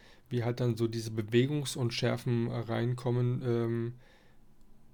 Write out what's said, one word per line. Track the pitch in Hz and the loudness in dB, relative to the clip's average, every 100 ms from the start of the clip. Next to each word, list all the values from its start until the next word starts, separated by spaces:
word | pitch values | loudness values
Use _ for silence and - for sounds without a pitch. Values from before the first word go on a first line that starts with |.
| - - - | -20 -20 -6
wie | 120 | -2
halt | 117 120 | 0 0
dann | 123 110 | 0 2
so | 113 | 0
diese | 113 113 | -2 -4
Bewegungsunschärfen, | 110 104 120 131 151 131 147 120 - 120 120 131 120 120 | -4 2 4 6 2 -2 -2 -2 0 0 0 0 0 0
äh, | 120 | -2
reinkommen, | 113 113 120 123 123 123 123 127 127 | -2 0 0 -2 0 2 2 0 0
ähm, | 117 117 117 117 123 - - - - - - - - - | 0 0 -2 -4 -8 -18 -20 -20 -20 -20 -20 -20 -20 -20